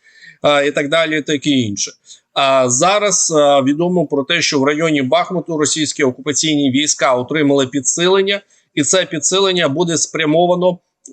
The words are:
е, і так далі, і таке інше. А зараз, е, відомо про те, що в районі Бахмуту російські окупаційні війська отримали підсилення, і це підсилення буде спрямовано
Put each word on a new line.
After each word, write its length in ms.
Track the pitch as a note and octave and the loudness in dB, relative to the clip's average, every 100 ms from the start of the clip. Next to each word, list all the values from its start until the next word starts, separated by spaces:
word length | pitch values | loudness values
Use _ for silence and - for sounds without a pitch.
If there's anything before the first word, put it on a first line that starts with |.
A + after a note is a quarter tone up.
| _ - - - | _ -20 -20 -2
е, 240 | D3 C#3+ C#3+ | 0 2 2
і 40 | |
так 180 | D3 C#3+ | -2 0
далі, 300 | D#3+ D#3+ D3+ | 0 0 -2
і 40 | |
таке 280 | C#3+ C#3+ D3+ | -2 -2 0
інше. 420 | C3+ A2+ G2+ - - - - _ | 0 0 -4 -8 -10 -20 -20 _
А 360 | - C3+ C3+ B2+ | -2 2 2 2
зараз, 680 | B2+ F3 G3+ G#3 - - D#3 | 2 2 2 0 -2 0 2
е, 260 | C#3+ C#3+ | 4 4
відомо 440 | C3+ D3 F3 F3 D3+ | 2 0 0 0 -2
про 180 | C#3+ | -2
те, 180 | C3+ E3+ | -2 -2
що 180 | - D3 | 0 0
в 40 | |
районі 380 | C3+ D3+ E3 D3 | 0 0 0 0
Бахмуту 560 | B2+ D#3+ F3 F3+ D#3+ D#3+ | 0 0 0 -6 -4 -2
російські 460 | D3 D#3+ D3 - | -2 -2 -4 -2
окупаційні 680 | C#3 B2+ C#3 C3+ D#3+ D3 C#3 | -2 -2 -6 -2 0 0 0
війська 440 | B2+ D3 - D3+ | 0 -2 -2 0
отримали 520 | B2 B2+ D#3 C#3+ C#3 C3+ | 0 -2 0 2 2 0
підсилення, 720 | C#3+ C3 E3 F3 G3 G3 G3+ _ _ _ | -4 -4 -2 2 2 0 -4 _ _ _
і 80 | - | -4
це 220 | C#3 F#3 E3+ | 0 0 0
підсилення 600 | D#3 - F#3 G3 F3+ D#3 | -4 -2 0 0 0 0
буде 280 | C#3+ F3 D#3 | 0 -2 -2
спрямовано 840 | - D#3 D#3 D#3 F3 F3+ F3+ F3 _ _ - | -4 -4 0 2 2 2 0 -2 _ _ -10